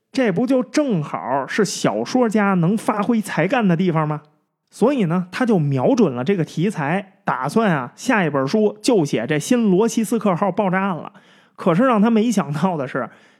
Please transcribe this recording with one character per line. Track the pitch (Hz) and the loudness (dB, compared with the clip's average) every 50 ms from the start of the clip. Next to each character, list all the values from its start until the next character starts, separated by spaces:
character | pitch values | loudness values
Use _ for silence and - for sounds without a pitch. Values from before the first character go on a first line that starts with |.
| _ _ | _ _
这 | - 269 254 208 | -4 -2 0 0
不 | 170 208 254 | 0 0 0
就 | 240 269 254 - | 0 0 0 0
正 | - - 311 294 262 202 156 147 | 0 -2 -2 0 0 0 -2 -2
好 | - - 92 82 117 135 139 262 | -4 -8 -8 -4 -2 -2 -2 -2
是 | - - - 196 | -2 -2 -2 0
小 | - - - - 131 101 214 240 | -2 -2 -2 -2 -2 0 -2 -2
说 | - - 254 240 | -2 0 0 0
家 | 220 202 214 202 196 190 | 2 2 2 2 2 2
能 | 175 160 180 226 | 2 2 2 0
发 | 208 - 254 220 208 202 | 0 -2 -2 -2 0 0
挥 | 226 233 220 | 0 0 -2
才 | - - - 165 156 | -2 -2 -2 -2 0
干 | 190 277 247 214 | 0 0 2 2
的 | 185 165 | 2 2
地 | 156 190 175 | 2 0 0
方 | 151 160 156 | 0 0 -2
吗？ | 151 151 147 - _ _ _ _ _ _ _ _ _ | -2 -4 -8 -10 _ _ _ _ _ _ _ _ _
所 | - - 196 269 | -2 0 2 2
以 | 302 247 185 | 2 2 0
呢， | 151 170 185 180 - | 0 0 -2 -2 -4
他 | - - 254 | -4 -2 0
就 | 226 214 170 | 2 2 2
瞄 | 147 143 135 127 131 196 269 | 2 0 0 0 2 2 4
准 | 233 208 147 | 4 2 2
了 | 120 120 127 | 0 -2 -2
这 | 196 202 | -2 0
个 | 175 147 | -2 -2
题 | - - 151 170 220 | -4 -4 -2 -2 -2
材， | - 160 139 143 175 196 196 - _ _ _ | -2 -4 -4 -2 -2 -4 -6 -8 _ _ _
打 | - 135 123 131 | -4 -4 -2 -4
算 | 147 - 220 226 190 | -2 0 2 2 2
啊， | 160 135 123 - - | 2 0 -2 -6 -12
下 | - - 262 233 208 175 | -6 -2 0 0 2 0
一 | 147 | 0
本 | 143 135 135 | 0 0 0
书 | 143 - 220 214 202 208 - | 0 0 0 0 0 -2 -2
就 | - 277 240 185 147 | 0 2 2 2 2
写 | - - 117 113 | 0 -2 -4 -2
这 | 139 151 | -2 -2
新 | 147 - - 247 240 226 196 | -4 0 0 0 2 4 2
罗 | 180 185 226 | 4 4 2
西 | 226 - 226 214 | 2 0 -2 -2
斯 | - 240 | -2 -2
克 | 214 - 202 170 | 0 0 0 0
号 | 156 202 190 | 0 -2 -2
爆 | 180 220 208 180 | 0 -2 -2 0
炸 | 180 190 | 0 0
案 | 196 202 165 | -2 -4 -4
了。 | 131 - - - - _ _ _ _ _ _ _ | -6 -10 -14 -18 -20 _ _ _ _ _ _ _
可 | - - 190 165 | -2 0 2 2
是 | 185 262 | 4 4
让 | 262 233 202 | 4 4 4
他 | 208 240 | 4 4
没 | 226 214 220 247 | 4 2 2 2
想 | 214 202 143 143 147 | 0 0 -2 -2 -2
到 | 147 175 190 170 | -2 -2 -2 -2
的 | 147 127 | -4 -6
是， | - - 131 113 - - - _ _ _ | -6 -6 -6 -8 -8 -12 -20 _ _ _